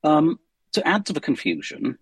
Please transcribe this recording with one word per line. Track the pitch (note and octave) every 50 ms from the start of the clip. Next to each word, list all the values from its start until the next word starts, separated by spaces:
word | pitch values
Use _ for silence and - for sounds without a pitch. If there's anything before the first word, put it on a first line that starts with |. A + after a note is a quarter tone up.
| -
Um, | D3+ D#3 D3+ D#3 E3 - - _ _ _ _ _ _
to | - G#3 -
add | - F#3+ G#3 G3+
to | - G3
the | D3+
confusion | - - C#3 - - F#2 E2 D2+ - - - - A1 A1+ B1 _